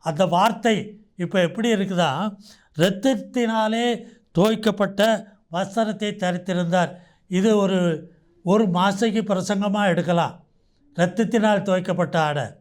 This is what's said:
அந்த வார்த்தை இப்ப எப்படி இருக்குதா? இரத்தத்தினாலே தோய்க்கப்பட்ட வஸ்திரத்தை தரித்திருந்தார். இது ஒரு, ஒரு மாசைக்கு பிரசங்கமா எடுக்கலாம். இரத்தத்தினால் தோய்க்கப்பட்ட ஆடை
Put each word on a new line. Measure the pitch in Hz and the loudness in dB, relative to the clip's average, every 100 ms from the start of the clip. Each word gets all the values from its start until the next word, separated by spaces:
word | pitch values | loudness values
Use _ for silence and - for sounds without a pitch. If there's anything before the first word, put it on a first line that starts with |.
அந்த | - 156 185 | -6 0 2
வார்த்தை | 175 214 - 240 208 - - _ - | 4 2 2 0 0 -2 -14 _ -8
இப்ப | 170 190 | -2 0
எப்படி | 170 180 233 | 0 0 0
இருக்குதா? | 214 190 180 165 131 208 208 - - _ - | 0 0 0 0 0 -4 -8 -20 -20 _ 0
இரத்தத்தினாலே | 180 196 269 240 - 254 233 226 214 226 240 233 - - _ | 0 2 0 0 -4 -4 -2 0 0 0 -2 -2 -8 -20 _
தோய்க்கப்பட்ட | - 202 220 220 196 196 196 214 214 - _ _ | 2 2 2 0 0 -2 2 2 2 -4 _ _
வஸ்திரத்தை | 170 190 233 220 208 208 208 | -6 -4 -2 -2 -2 -6 -4
தரித்திருந்தார். | 180 180 180 180 170 180 165 - - _ _ | -4 -4 -4 -2 0 0 0 -4 -20 _ _
இது | 180 208 214 | 0 2 2
ஒரு, | 196 190 175 156 - _ _ _ | 2 2 0 -2 -8 _ _ _
ஒரு | 170 208 220 | 0 2 2
மாசைக்கு | 175 190 196 233 214 | 2 0 2 0 0
பிரசங்கமா | 208 190 185 202 208 208 202 | -2 -2 -2 -2 0 0 2
எடுக்கலாம். | 170 175 175 147 - _ _ _ _ _ - | 0 0 0 0 -6 _ _ _ _ _ -2
இரத்தத்தினால் | 175 - 226 233 214 202 202 | -2 0 -2 2 2 0 0
தோய்க்கப்பட்ட | 185 180 170 170 170 151 | -2 -2 -2 0 0 0
ஆடை | 147 113 - | -2 -6 -12